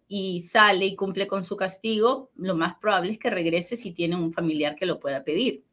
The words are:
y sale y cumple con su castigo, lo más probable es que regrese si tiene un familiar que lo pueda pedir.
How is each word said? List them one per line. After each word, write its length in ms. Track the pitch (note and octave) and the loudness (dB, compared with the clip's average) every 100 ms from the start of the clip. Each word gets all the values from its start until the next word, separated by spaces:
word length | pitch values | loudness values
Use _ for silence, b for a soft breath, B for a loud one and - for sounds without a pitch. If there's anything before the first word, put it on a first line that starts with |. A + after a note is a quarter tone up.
| _ | _
y 340 | G3+ F#3+ F3 | -6 -4 -4
sale 460 | - A3+ G#3 F#3 G3 | 2 6 6 6 2
y 80 | G3 | 0
cumple 320 | G3 F#3 G3 | -4 -2 -2
con 160 | G3 | -2
su 120 | F#3 G3 | -4 -4
castigo, 760 | F#3+ - A3 G#3+ A#3 C#4 - - | -4 -4 -2 2 4 2 -4 -8
lo 200 | F#3 E3 | -2 0
más 180 | E3+ - | 0 0
probable 340 | G#3+ F#3+ F3 | 0 2 0
es 80 | A3 | -2
que 100 | A#3+ | -2
regrese 460 | F#3 E3 E3+ E3+ A#3 | 0 0 0 -2 -6
si 160 | G3 | -8
tiene 240 | F3 E3+ F3+ | -4 -2 0
un 160 | E3 | -2
familiar 440 | E3+ E3+ D3+ D3 D3 | -2 -2 0 -2 -2
que 120 | F#3 | -4
lo 120 | D#3 | -2
pueda 240 | C#3+ C3+ | -4 -4
pedir. 420 | D3+ E3+ E3 - _ | -2 0 0 -2 _